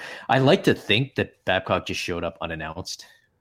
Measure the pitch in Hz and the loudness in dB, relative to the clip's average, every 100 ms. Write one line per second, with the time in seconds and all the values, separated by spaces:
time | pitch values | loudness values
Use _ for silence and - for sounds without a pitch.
0 | - - - 131 131 196 - 113 - 104 | -12 -12 0 4 6 6 4 2 2 0
1 | 135 - 98 _ - 95 92 104 - 92 | 2 -2 -4 _ -2 -2 0 -2 -2 -6
2 | - 87 85 - 85 80 78 80 - - | -6 -4 -6 -6 -8 -8 -8 -10 -12 -14
3 | - _ _ _ | -16 _ _ _